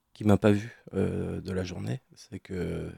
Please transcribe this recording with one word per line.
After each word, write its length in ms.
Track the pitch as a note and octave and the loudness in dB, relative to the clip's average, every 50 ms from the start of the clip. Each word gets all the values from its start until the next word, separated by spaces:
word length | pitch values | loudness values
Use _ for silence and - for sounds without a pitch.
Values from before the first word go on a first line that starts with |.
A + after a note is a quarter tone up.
| _ _ _ | _ _ _
qu'il 120 | - G#2+ | 0 4
m'a 100 | G#2+ G2+ | 6 6
pas 140 | F#2+ - G#2+ | 6 6 6
vu, 260 | G#2 G2+ G#2+ A#2+ - - _ - E2+ | 4 4 0 -6 -12 -16 _ -6 -2
euh, 460 | F#2+ F#2+ F#2 F#2 F#2 F2+ F2 F2+ F2+ | 0 0 0 0 -2 -4 -4 -4 -6
de 120 | F2 F#2 | -6 -4
la 100 | F#2+ F#2 | -4 -4
journée, 380 | F#2 F#2 F2+ F#2+ G2+ A2 B2 B2+ - _ _ | -4 -4 -6 -6 -4 -4 -6 -6 -8 _ _
c'est 240 | - - - G2+ F#2+ | -20 -16 -14 -14 -14
que, 500 | - - F#2 F2+ E2+ E2+ E2+ E2 D#2+ E2+ E2+ | -10 -8 -6 -4 -4 -4 -4 -4 -6 -8 -10